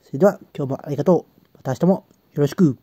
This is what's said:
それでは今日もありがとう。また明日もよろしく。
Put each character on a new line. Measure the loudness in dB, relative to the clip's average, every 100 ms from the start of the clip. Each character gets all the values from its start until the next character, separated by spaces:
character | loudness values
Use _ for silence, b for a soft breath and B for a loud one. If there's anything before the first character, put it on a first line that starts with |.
そ | _
れ | 0
で | 0
は | 0 -14 -10
今 | -8
日 |
も | -8 -8
あ |
り | -4
が |
と | 0 0
う。 | -2 _ _ _
ま |
た | -8
明 | -2
日 | 0
も | 0 _ _ _
よ | -2
ろ | -2
し | 2
く。 | 0 0